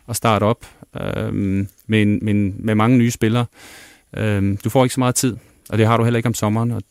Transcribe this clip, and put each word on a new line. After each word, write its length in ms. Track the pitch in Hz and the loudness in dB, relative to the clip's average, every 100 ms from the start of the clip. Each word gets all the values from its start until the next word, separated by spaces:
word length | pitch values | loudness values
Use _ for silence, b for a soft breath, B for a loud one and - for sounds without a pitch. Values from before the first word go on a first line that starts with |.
| - | -10
at 60 | 113 | -2
starte 280 | 117 101 | 2 2
op, 220 | 104 120 - _ - - | 2 0 -6 _ -16 -10
øh, 320 | - 104 110 101 101 98 98 - - | -8 -6 -6 -4 -2 -2 -4 -8 -2
med, 140 | 110 | 2
en, 180 | 104 104 | 2 0
med, 120 | 107 | 0
en, 220 | 104 101 98 | 0 0 -4
med 160 | 107 107 | -2 2
mange 220 | 113 127 | 4 4
nye 140 | 117 | 2
spillere. 340 | - 110 120 117 B B B B B _ - | 0 0 0 -4 B B B B B _ -6
Øh, 400 | 107 101 98 98 | -2 0 -2 -2
du 60 | 117 | 0
får 160 | 135 127 | 2 2
ikke 80 | |
så 60 | - | 0
meget 160 | 127 - | -2 0
tid, 200 | 131 101 b b - | -2 -4 b b -6
og 80 | 107 | 0
det 100 | 110 | 2
har 100 | 113 | 2
du 60 | |
heller 140 | 113 117 | 2 0
ikke 100 | 117 | -2
om 60 | |
sommeren, 380 | 110 104 110 117 | -2 -2 0 -2
og, 100 | 110 - | -6 -10